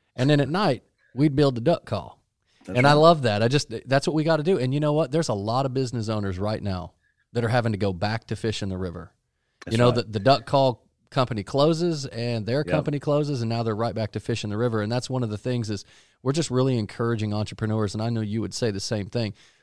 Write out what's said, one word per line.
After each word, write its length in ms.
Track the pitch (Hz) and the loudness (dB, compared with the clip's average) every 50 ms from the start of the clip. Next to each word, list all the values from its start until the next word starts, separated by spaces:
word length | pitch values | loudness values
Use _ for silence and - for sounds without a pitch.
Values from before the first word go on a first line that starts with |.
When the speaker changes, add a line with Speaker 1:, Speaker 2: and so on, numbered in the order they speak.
| _ _ _ | _ _ _
Speaker 1:
and 120 | - 127 143 | 0 2 4
then 120 | 151 143 | 4 4
at 100 | 139 127 | 4 2
night, 320 | 160 190 214 160 127 104 _ _ _ _ _ _ - | 0 0 2 0 0 -2 _ _ _ _ _ _ -2
we'd 220 | 120 147 156 131 | 2 2 2 4
build 180 | 143 147 139 127 | 4 4 4 2
the 80 | 117 | 2
duck 240 | 117 160 170 - - | 2 0 0 0 0
call." 320 | - 113 95 60 60 - _ _ _ _ _ _ _ _ _ - | -4 -6 -6 -6 -8 -16 _ _ _ _ _ _ _ _ _ -10
Speaker 2:
That's 120 | - 95 123 | -4 0 4
Speaker 1:
And 80 | 131 | 6
I 60 | 143 | 6
Speaker 2:
right. 80 | 147 151 | 6 8
Speaker 1:
love 220 | 156 165 175 151 127 | 8 8 8 6 4
that. 180 | 113 104 104 | 0 2 2
I 60 | 113 120 | 2 2
just, 260 | 139 139 - - 117 110 - 123 | 2 0 -2 -2 -10 -10 -4 0
that's 180 | 135 139 - | 0 0 0
what 80 | - 147 | 0 0
we 100 | 160 147 | 0 2
gotta 200 | 165 160 151 147 | 2 2 2 2
do. 160 | 175 196 131 | 2 2 2
And 160 | 127 127 135 | 2 0 0
you 40 | 147 | 0
know 140 | 151 147 147 | 0 2 2
what? 180 | 151 160 - | 2 0 0
There's 180 | - 165 160 - | 0 -2 0 0
a 40 | 110 | -2
lot 320 | 101 101 110 117 131 139 | -2 -2 0 0 0 0
of 80 | 135 123 | 0 0
business 340 | 135 131 120 127 117 107 113 | -2 -2 -2 -2 -4 -4 -2
owners 300 | 110 107 101 98 90 90 | -2 -2 -2 -4 -4 -2
right 240 | 101 104 110 - | -2 -4 -4 -4
now 320 | - 101 92 90 85 - _ _ _ _ _ _ _ _ - | -4 -4 -6 -6 -8 -10 _ _ _ _ _ _ _ _ -4
that 100 | 120 117 | -2 0
are 40 | 107 | 2
having 240 | 123 123 113 117 | 2 2 2 2
to 80 | 107 92 | 0 0
go 140 | 104 101 92 | -2 -2 -2
back 340 | 85 104 104 110 113 - - | -2 -4 -4 -4 -4 -6 -8
to 80 | 120 | -8
fish 260 | - - 110 104 - | -4 -4 -4 -4 -4
in 80 | 104 95 | -4 -6
the 80 | 95 92 | -6 -4
river. 340 | 92 87 87 90 87 - _ _ _ _ _ _ _ _ _ - - | -6 -6 -8 -10 -14 -18 _ _ _ _ _ _ _ _ _ -16 -8
Speaker 2:
That's 80 | - 113 | -2 2
Speaker 1:
You 40 | 117 | 4
know, 80 | 120 123 | 4 4
Speaker 2:
right. 80 | 117 | 4
Speaker 1:
the, 80 | 117 - | 2 -2
the 160 | 110 104 104 | -4 -4 0
duck 260 | 98 131 135 120 110 | 4 4 4 4 2
call 400 | - - 135 135 131 113 - _ _ _ _ _ _ | 0 2 2 2 2 0 -2 _ _ _ _ _ _
company 320 | - 143 123 - 120 104 | -2 -2 -2 0 -2 -6
closes 640 | 95 - - 135 147 160 165 156 175 175 160 143 131 | -6 -2 2 2 4 4 4 2 0 -2 -2 -2 -6
and 400 | - - 117 120 120 117 113 101 | -8 -6 -6 -4 -2 -2 -2 -2
their 140 | 107 123 147 | -2 -2 -2
Speaker 2:
Yep. 80 | 156 175 | -2 0
Speaker 1:
company 320 | 160 151 - 151 143 139 | -2 -2 0 -2 -2 -4
closes, 420 | - 151 143 147 151 143 143 120 | -2 0 0 0 0 0 -2 -2
and 80 | 117 113 | -2 -2
now 140 | 117 117 117 | -2 -2 -2
they're 120 | 113 107 | -2 -2
right 200 | 104 117 120 - | -2 -2 -4 -2
back 160 | 117 110 - | -4 -4 -4
to 80 | - 107 | -6 -8
fish 240 | - - 117 - - | -4 -4 -4 -4 -4
in 80 | 107 | -4
the 60 | 101 107 | -4 -2
river. 240 | 120 123 113 107 104 | -2 0 0 0 -2
And 80 | 104 | 0
that's 180 | 120 123 - - | -2 -4 -4 -4
one 140 | 131 127 123 | -4 -4 -2
of 60 | 107 | -4
the 80 | 104 101 | -4 -4
things 320 | - 123 123 120 113 107 | -4 -4 -2 -2 -2 -4
is 120 | 104 98 - _ - _ _ _ _ _ | -6 -6 -8 _ -20 _ _ _ _ _
we're 100 | - 131 143 | -4 -4 -2
just 180 | 170 143 - | -2 -2 0
really 260 | 123 127 131 135 127 117 | 0 2 2 2 2 0
encouraging 560 | 104 - - - 117 117 117 107 107 107 104 | -2 -4 -4 -4 -2 -2 -2 -2 -2 -2 -2
entrepreneurs, 600 | 107 104 - - - 110 107 110 110 107 98 - | -4 -4 -4 -6 -6 -4 -2 0 0 -2 -2 -2
and 80 | 107 110 | -4 -4
I 60 | 117 | -2
know 120 | 117 113 | -2 -2
you 180 | 110 101 104 113 | -4 -4 -4 -4
would 120 | 104 95 - | -4 -4 -4
say 160 | - 123 113 | -4 -4 -2
the 80 | 98 98 | -2 -4
same 280 | - - 113 104 98 98 | -4 -4 -4 -4 -6 -4
thing. 260 | - 120 113 101 - _ _ _ _ _ | -4 -4 -4 -4 -6 _ _ _ _ _